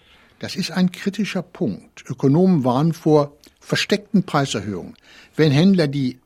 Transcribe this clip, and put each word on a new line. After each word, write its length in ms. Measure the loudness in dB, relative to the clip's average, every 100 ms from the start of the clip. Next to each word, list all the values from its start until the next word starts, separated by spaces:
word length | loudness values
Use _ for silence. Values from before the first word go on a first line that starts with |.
| _ _ _ _
Das 160 | -12 -8
ist 160 | -6
ein 200 | -2 -2
kritischer 480 | -2 -8 -6 -6 -6
Punkt. 640 | -10 -6 -6 -6 -14 -20 -14
Ökonomen 580 | -2 2 4 4 2
warnen 280 | 2 0 0
vor 440 | -2 2 2 2 _ -20 _
versteckten 640 | -6 -4 -2 -4 -2 -2
Preiserhöhungen. 680 | 0 -2 -2 -4 -8 -10 -12 -20 _ -20 -10 0
Wenn 140 | 2
Händler 340 | 4 4 4 0
die 320 | -2 -4 -6